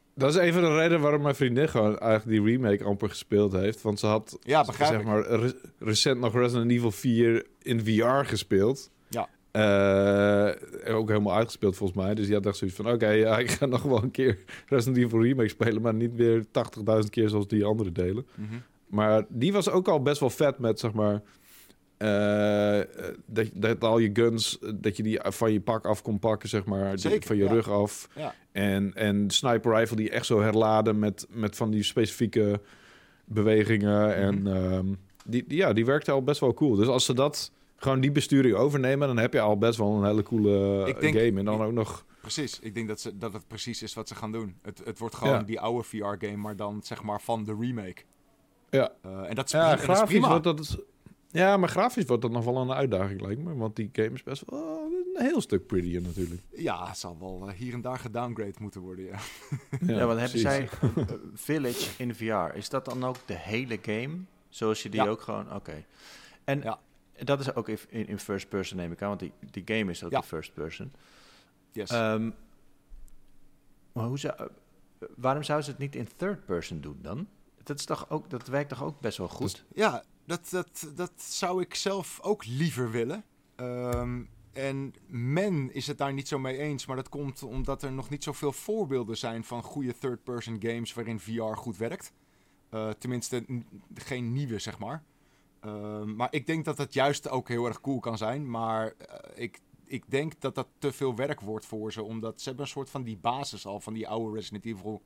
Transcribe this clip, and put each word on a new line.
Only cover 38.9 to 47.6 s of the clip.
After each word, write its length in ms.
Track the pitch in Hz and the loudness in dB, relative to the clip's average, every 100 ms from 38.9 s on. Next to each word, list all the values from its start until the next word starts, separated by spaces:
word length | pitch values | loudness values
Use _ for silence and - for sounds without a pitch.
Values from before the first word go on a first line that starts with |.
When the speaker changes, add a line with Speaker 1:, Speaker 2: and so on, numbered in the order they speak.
| 139 139 | 2 2
Speaker 1:
dan 100 | 117 | 2
heb 160 | 123 | 4
je 60 | 135 | 4
al 160 | 107 104 | 4 6
best 200 | 117 113 | 4 4
wel 140 | 104 104 | 2 4
een 100 | 101 | 4
hele 180 | 110 | 2
coole 600 | 104 113 104 98 98 98 95 | 2 4 6 6 4 2 0
Speaker 2:
Ik 120 | - | 0
denk 140 | 151 110 | 2 4
Speaker 1:
game. 240 | 117 95 | 4 2
En 60 | 101 | 0
dan 100 | 107 | 0
Speaker 2:
ik 60 | 110 | 0
Speaker 1:
ook 40 | |
nog 320 | 117 107 - - _ | 0 -2 -6 -18 _
Speaker 2:
Precies, 380 | - - 135 - | -10 -6 -6 -8
ik 140 | 113 | -10
denk 140 | 104 110 | -8 -6
dat 120 | 107 | -6
ze, 180 | 117 101 | -8 -8
dat 160 | 113 | -10
het 140 | 98 - | -10 -14
precies 340 | 110 - 113 | -12 -10 -8
is 120 | 107 | -10
wat 140 | - 107 | -10 -12
ze 80 | 113 | -10
gaan 160 | 110 | -8
doen. 240 | 113 107 87 | -6 -8 -12
Het, 200 | - - - | -16 -14 -14
het 140 | 101 | -10
wordt 160 | 113 - | -10 -2
gewoon 180 | 135 | 2
Speaker 1:
Ja. 100 | 123 | 2
Speaker 2:
die 160 | 101 110 | 0 -4
oude 240 | 110 120 | -2 -2
V 100 | - | -4
R-game, 420 | 110 101 101 104 104 | -6 -4 -4 -6 -6
maar 200 | 104 101 | -8 -6
dan, 280 | 104 104 | -6 -8
zeg 200 | - 110 | -10 -10
maar, 180 | 107 104 | -6 -6
van 220 | - 113 | -4 -4
de 120 | 107 | -4
remake. 420 | 107 | -4